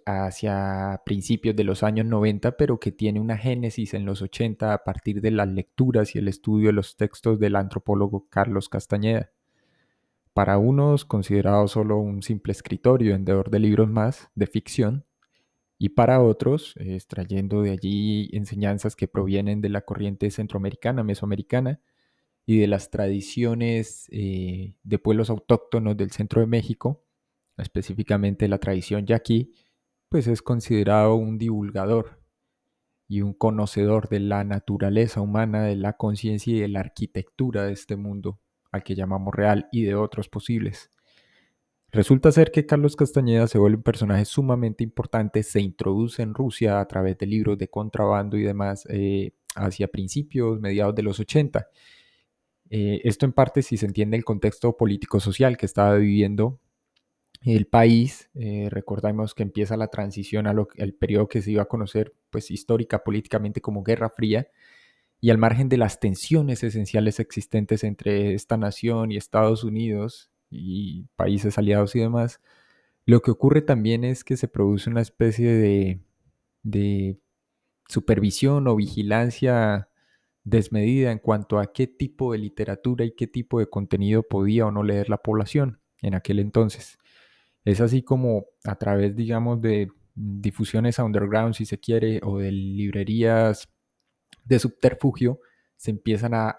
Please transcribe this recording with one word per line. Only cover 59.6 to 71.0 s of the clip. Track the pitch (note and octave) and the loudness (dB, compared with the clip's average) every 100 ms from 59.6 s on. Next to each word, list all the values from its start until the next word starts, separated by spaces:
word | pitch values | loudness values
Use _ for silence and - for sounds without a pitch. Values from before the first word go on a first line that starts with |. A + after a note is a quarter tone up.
| G2+ A2 | -2 -2
la | A2 | -4
transición | - G2+ G2+ G2 G#2+ G#2+ | -6 -8 -8 -6 -2 0
a | |
lo, | G#2+ G2+ - | 0 -2 -4
al | G2+ | -8
periodo | - - G#2 G#2 | -4 0 2 2
que | A#2 | 0
se | G2+ | 0
iba | G#2+ | 0
a | G2+ | 0
conocer, | A#2 G2+ G#2+ G#2+ _ _ | -4 -2 -2 -4 _ _
pues, | A2 - | -10 -8
histórica, | G2+ - A#2 A2+ G#2 | -10 -2 -2 0 -4
políticamente | - G#2 - A2 G#2 - | -2 -4 -2 -4 -4 -6
como | - G#2 | -6 -6
Guerra | G2 A2+ A2+ | -2 -2 -2
Fría, | - A2 G#2+ C#3 _ _ _ _ _ _ _ | -2 0 0 -2 _ _ _ _ _ _ _
y | A#2 | 4
al | A2+ | 6
margen | A2+ A#2 C3+ | 4 2 2
de | B2+ | 2
las | A2 - | 2 0
tensiones | A2 F#2+ - D#3+ C#3+ A#2+ | -2 -2 0 2 2 -2
esenciales | A#2 G#2+ G2 G#2+ G#2+ G#2 | -4 -4 -2 0 0 0
existentes | A2+ - - A2 G#2 A2 | -6 -6 -2 -2 0 0
entre | A2 G2+ G#2 G2+ G#2 | -2 -4 -2 0 0
esta | G2+ - A2+ | -2 -2 -2
nación | G#2 - A#2 A#2 A2 | -2 -2 -2 0 -2
y | G#2 | -4
Estados | - A2 A2 A2 | -2 2 4 2
Unidos | A2+ G#2+ A2+ G#2 G#2+ - _ _ _ | -2 -4 -2 -2 -4 -10 _ _ _
y | A#1+ F#2 F#2 G2 E2+ | -14 -8 -8 -8 -10